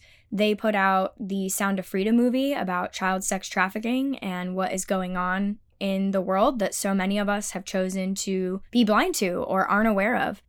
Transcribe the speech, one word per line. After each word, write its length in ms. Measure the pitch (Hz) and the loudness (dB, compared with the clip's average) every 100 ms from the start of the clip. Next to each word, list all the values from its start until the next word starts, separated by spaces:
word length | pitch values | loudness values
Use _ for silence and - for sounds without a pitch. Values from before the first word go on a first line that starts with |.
| - - _ | -16 -20 _
They 240 | 190 214 208 | 0 2 2
put 200 | 220 208 | 0 2
out 380 | 196 190 190 - | 4 2 0 -4
the 300 | 190 196 190 | -6 -4 -4
Sound 300 | - 196 196 | -2 -2 -2
of 60 | 180 | -2
Freedom 300 | 190 202 233 | -2 4 4
movie 380 | 247 254 269 | 4 2 0
about 380 | 285 190 180 - | -2 -2 -2 -4
child 320 | - 190 190 | -2 -2 0
sex 240 | 190 190 - | -2 -4 -4
trafficking 720 | - 185 214 226 254 277 262 | 0 0 0 -2 -2 -2 -4
and 360 | 196 180 180 185 | -4 -4 -4 -2
what 180 | 185 | -2
is 120 | 190 - | -4 -2
going 300 | 190 180 185 | -2 -2 -2
on 440 | 185 185 202 208 _ _ | -2 0 -2 -4 _ _
in 320 | 196 190 196 | -2 0 0
the 100 | 196 | 0
world 380 | 185 190 240 262 | 0 2 2 2
that 140 | 190 | -2
so 200 | - 196 | -2 0
many 240 | 196 190 202 | 0 0 0
of 120 | 202 | 0
us 220 | 185 - | -2 -4
have 140 | 185 - | -8 -4
chosen 500 | 190 185 190 190 196 | -2 -2 -2 -4 -4
to 460 | - 190 185 190 - | -2 -2 -2 -4 -2
be 120 | 240 | 2
blind 320 | 214 214 349 339 | 4 4 2 0
to 200 | 190 180 | 0 -2
or 300 | - 190 - | 0 0 2
aren't 240 | 196 226 | 4 4
aware 260 | 202 202 233 | 2 2 2
of. 240 | 147 196 | 0 -4